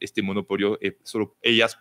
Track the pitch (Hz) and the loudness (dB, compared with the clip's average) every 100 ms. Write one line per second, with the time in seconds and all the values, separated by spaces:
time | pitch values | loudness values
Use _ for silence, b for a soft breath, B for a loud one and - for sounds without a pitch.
0 | 95 - 98 101 92 98 101 - 98 - | -8 -4 -2 -4 -2 0 0 0 -4 -6
1 | - 113 101 _ 123 113 113 - | -8 -4 -4 _ 2 4 4 0